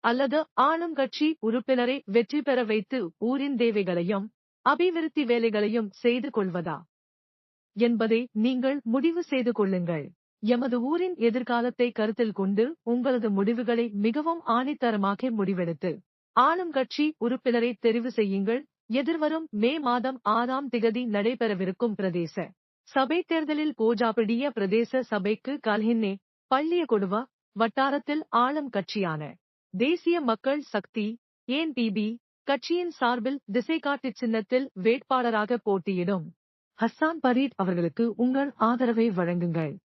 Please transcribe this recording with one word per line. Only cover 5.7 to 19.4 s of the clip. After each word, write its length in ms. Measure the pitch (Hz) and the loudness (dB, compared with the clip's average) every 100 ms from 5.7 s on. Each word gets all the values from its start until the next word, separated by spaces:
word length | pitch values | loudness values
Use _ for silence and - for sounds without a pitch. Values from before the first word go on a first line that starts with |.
| 233 214 - | 0 -4 0
செய்து 360 | 240 247 285 | 0 0 -2
கொள்வதா 460 | - 185 175 170 151 - _ _ _ _ _ _ _ _ 196 | -2 -2 -2 -6 -8 -10 _ _ _ _ _ _ _ _ 0
என்பதை 460 | 233 226 226 226 247 214 | 2 2 2 2 0 0
நீங்கள் 420 | 233 254 262 285 226 | 0 2 0 -2 0
முடிவு 360 | 254 330 330 | 2 2 0
செய்து 280 | 330 269 240 | -2 0 0
கொள்ளுங்கள். 520 | 226 196 185 170 165 139 - _ _ | 0 0 2 0 -4 -6 -16 _ _
எமது 320 | 214 240 262 240 | 0 0 2 -2
ஊரின் 320 | 240 339 370 339 | 0 0 -2 0
எதிர்காலத்தை 680 | 233 233 240 240 247 - 247 | 0 0 -2 0 0 0 -2
கருத்தில் 460 | 233 214 220 226 196 | 0 -2 0 -2 0
கொண்டு 260 | 190 202 240 330 - | 0 2 0 -2 -2
உங்களது 440 | 247 254 254 220 | 0 2 2 2
முடிவுகளை 540 | 196 202 240 233 233 233 202 | 2 2 0 0 0 0 0
மிகவும் 420 | 208 262 302 339 - | 0 0 -2 -4 0
ஆணித்தரமாக 840 | 233 262 294 240 214 196 196 262 | 0 0 -2 -2 0 0 0 -2
முடிவெடுத்து 600 | 226 190 185 170 160 185 151 _ _ _ - | -2 0 0 -2 -4 -6 -6 _ _ _ 4
ஆளும் 360 | 269 349 349 | 4 4 -2
கட்சி 340 | 277 254 - 302 311 | -2 -4 0 -2 0
உறுப்பினரை 520 | 233 254 262 233 233 233 | -4 -2 0 0 0 0
தெரிவு 320 | 233 226 240 | 0 0 -2
செய்யுங்கள். 500 | 226 208 196 196 240 294 _ _ | 0 0 0 0 -2 -6 _ _
எதிர்வரும் 560 | 233 277 330 302 320 | -2 0 0 0 -2